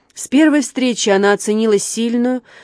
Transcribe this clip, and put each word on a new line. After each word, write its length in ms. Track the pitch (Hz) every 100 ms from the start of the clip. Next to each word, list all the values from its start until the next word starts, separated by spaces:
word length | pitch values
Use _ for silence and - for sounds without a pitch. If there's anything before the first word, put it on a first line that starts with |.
| _
С 140 | - -
первой 320 | 262 311 294
встречи 480 | 254 - 254 233 -
она 220 | 196 202
оценила 460 | 202 - 214 220 202
сильную, 640 | - - 233 240 247 254 - -